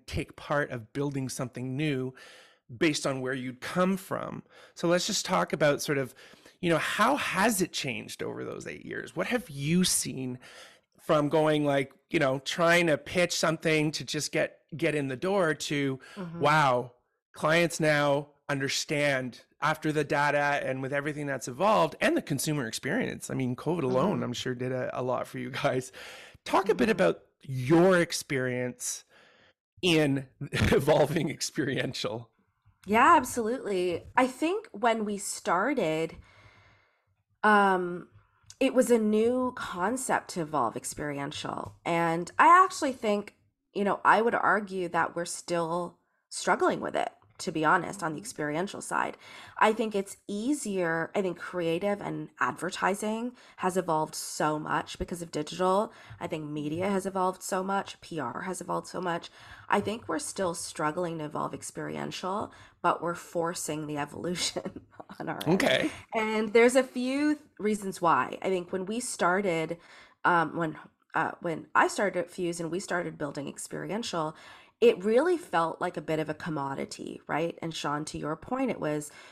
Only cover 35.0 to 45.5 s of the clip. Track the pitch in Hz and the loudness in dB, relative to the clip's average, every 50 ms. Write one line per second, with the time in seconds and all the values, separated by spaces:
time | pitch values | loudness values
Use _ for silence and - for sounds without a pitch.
35 | 214 214 208 196 - - - - - 208 170 180 208 269 294 247 180 156 156 160 | -2 -4 -6 -6 -6 -8 -10 -6 -2 0 0 2 2 2 0 0 0 0 0 0
36 | 165 170 - - - _ _ - - - _ _ _ _ _ _ _ _ _ _ | -2 -4 -6 -10 -20 _ _ -20 -20 -20 _ _ _ _ _ _ _ _ _ _
37 | _ _ _ _ _ _ _ _ - 214 208 202 202 190 185 185 180 175 175 175 | _ _ _ _ _ _ _ _ 4 6 6 8 6 6 4 2 0 -2 -6 -8
38 | - - _ - _ _ _ _ _ - - - 269 262 220 254 240 226 240 220 | -10 -14 _ -20 _ _ _ _ _ -10 -2 0 0 2 4 4 4 4 4 4
39 | 214 214 214 214 226 233 254 254 254 247 247 - - - - 180 180 208 262 262 | 4 4 4 4 4 2 2 0 0 -2 -4 -6 -8 -8 -4 -2 -2 -2 -2 -2
40 | - - 160 - - - - 180 160 151 151 143 117 110 - 131 - - - - | -2 0 -2 -2 -2 -4 -6 -6 -4 -2 0 0 0 0 -2 -6 -8 -10 -8 -8
41 | 151 147 143 139 143 143 - - - - - - - - - _ - - 170 170 | -6 -6 -6 -6 -6 -8 -8 -8 -8 -6 -6 -8 -8 -10 -12 _ -4 -2 0 2
42 | 170 165 165 170 175 - - - 277 320 349 370 381 359 - - 320 269 247 - | 2 2 0 -2 -4 -2 2 6 8 8 10 8 8 6 2 -2 -2 -4 -2 -2
43 | - 208 208 208 202 - - _ _ _ _ _ _ _ - 190 202 196 165 - | -2 0 0 0 -2 -6 -14 _ _ _ _ _ _ _ -4 -2 0 0 0 2
44 | - 143 175 202 226 233 - - - 151 185 214 208 185 190 185 175 170 175 170 | 6 6 6 6 6 4 2 2 4 4 2 2 0 -4 -6 -4 -4 -2 0 0
45 | 160 - - 170 170 - - - - - | 0 0 -2 -4 -6 -6 -8 -10 -6 -2